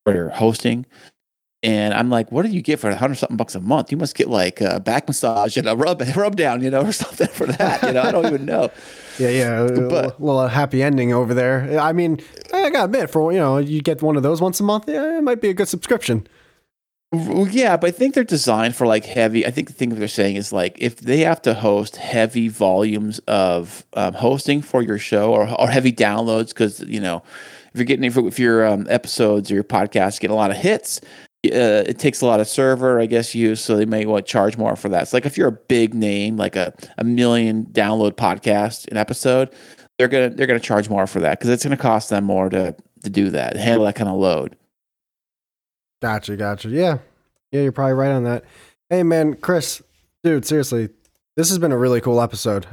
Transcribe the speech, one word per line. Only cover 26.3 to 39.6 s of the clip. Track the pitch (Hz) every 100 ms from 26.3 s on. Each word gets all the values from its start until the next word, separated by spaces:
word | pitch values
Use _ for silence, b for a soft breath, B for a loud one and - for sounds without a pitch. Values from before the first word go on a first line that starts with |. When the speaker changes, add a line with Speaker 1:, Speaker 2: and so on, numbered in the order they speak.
| 110 110
Speaker 1:
'cause, | - 110 -
you | - 110
know, | 95 85 - B B B B
if | 120
you're |
getting, | 123 131 127
if, | 127
if | 107 -
your, | 123 113 110
um, | 101 -
episodes | 120 - - 110 104 98
or |
your | 101
podcast | 104 107 104 110 95 -
get | 95
a |
lot | 107 101
of | -
hits, | 185 220 - - B B B _ -
uh, | 120 120 104 101
it | -
takes | 143 -
a | 127
lot | 127
of | 107
server, | - 131 127 131 120
I |
guess, | 113 117 117
use, | 117 113 110
so | - 107
they |
may | 110 110 107
want | 104
to | 101
charge | 120 101 110
more | 110 104
for | 101
that. | 87
It's | -
like | 123 139
if | 196
you're | 147
a |
big | 110 - 123 113
name, | 117 107 101 104 110
like | 98 95
a, | 87 - B B
a |
million | 117 120 120 117 113 110 110
download | 117 104 110 104
podcast, | - 107 92 117 104 110 - -
an | 110
episode, | 107 131 131 127 131 B